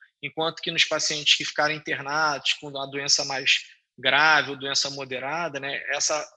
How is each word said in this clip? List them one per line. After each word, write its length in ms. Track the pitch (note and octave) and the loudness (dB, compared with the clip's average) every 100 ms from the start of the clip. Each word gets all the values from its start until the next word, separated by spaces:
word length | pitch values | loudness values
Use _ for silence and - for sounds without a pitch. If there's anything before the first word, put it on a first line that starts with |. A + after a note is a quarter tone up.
| - _ | -20 _
enquanto 400 | C#3+ - D#3+ D#3+ | -10 -4 -4 -4
que 80 | E3+ | -4
nos 160 | E3 - | -2 0
pacientes 500 | D#3 - D3+ D3 - | 0 0 0 2 2
que 80 | |
ficaram 300 | D3 - D3+ | 0 0 0
internados 800 | D#3 D#3+ C3+ C#3 D3+ D#3 C#3+ - | 0 -6 -6 -4 0 0 0 -2
com 140 | - D3 C#3 | -4 -6 -8
a 60 | C3+ | -8
doença 400 | C#3 C#3 - C#3+ | -4 0 0 0
mais 400 | C3+ C3+ - - - _ - | -2 2 0 -2 -18 _ -4
grave 540 | C3 C#3 D#3 D3+ C3+ | 2 6 8 6 4
ou 60 | C#3 | -2
doença 300 | C#3 C3+ C#3 | -2 -2 -2
moderada, 720 | C#3 C3+ B2+ C3+ D#3+ E3 C#3 | -4 -8 -6 -4 -4 -4 -6
né, 220 | C#3 C#3 - | -6 -6 -4
essa, 360 | C#3+ - D3+ D3+ | -2 0 -2 -4